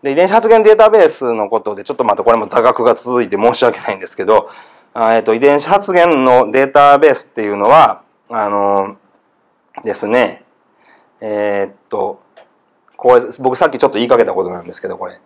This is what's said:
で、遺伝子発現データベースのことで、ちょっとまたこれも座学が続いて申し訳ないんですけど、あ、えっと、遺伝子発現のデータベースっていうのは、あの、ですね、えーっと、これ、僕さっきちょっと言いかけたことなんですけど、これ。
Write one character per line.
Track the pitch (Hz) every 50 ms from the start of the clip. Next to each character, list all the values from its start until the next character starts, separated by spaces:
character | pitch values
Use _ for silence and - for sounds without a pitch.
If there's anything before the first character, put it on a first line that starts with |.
で、 | - 139
遺 | 135
伝 | 151 180 190
子 | 202
発 | 226 214 214
現 | 226 226 214
デ | 214 220
ー |
タ | 214 220 214
ベ | 208 214
ー | 180 151
ス | - - - 120 117
の | 110 104 101
こ | 117 110
と | 107 107 104
で、 | 95
ち | 101 -
ょ | 131
っ |
と | - 123
ま | 113 101
た | 95
こ | 98 117
れ | 117
も | 113 110
座 | - - 123
学 | 113 123 120 - 113
が | 120 113
続 | - - 120 123 123
い | 117 92
て | 101
申 | 98 107 120 120
し | -
訳 | 131 120 - -
な | - -
い | 101
ん | 95
で | 92
す | - -
け | - 95
ど、 | 101 110 104 - - - - - _ _ _ _ _
あ、 | _ 117 113 113 113
え | 113
っ |
と、 | 107 110 113
遺 | 117
伝 | 131 143 143 147
子 | 147 160
発 | 190 202 202 196
現 | 185 180 170 175 160
の | 139 131 127 123 127 131 104
デ | 110 131 135
ー | 135
タ | 135 147 143 143 143 139
ベ | 151 151
ー | 135
ス | 165 -
っ | _
て | _ 120
い | 110 104
う | 104
の | 101 104
は、 | 110 135 160 139 107 98 - _ _ _ _ _ _
あ | 117 113 107 101
の、 | 101 101 101 101 101 98 98 101 104 101 _ _ _ _ _ _ _ _ _ _ _ _ _ _ _ - -
で | 113 98
す | - - 104
ね、 | 117 127 120 92 85 - _ _ _ _ _ _ _ _ _ _ _ _ _ _ _ _
え | 101 107 107 104 104 104 101 101 98 95
ー |
っ | 98 _ _ _
と、 | 123 127 - 104 98 _ _ _ _ _ _ _ _ _ _ _ _ _ _ _ _
こ | - - 123 127
れ、 | 120 123 113 120 -
僕 | 127 131 127
さ | - 175
っ | 156
き | 131 120
ち | -
ょ |
っ | 135
と | - 110
言 | 120
い | 120
か | 131
け | 117 113
た | 95 95
こ | 92
と | 92 90
な | 90 87
ん | 87
で | 90
す | 90 -
け | - 95
ど、 | 92 92
こ | 95
れ。 | 90 87 _ _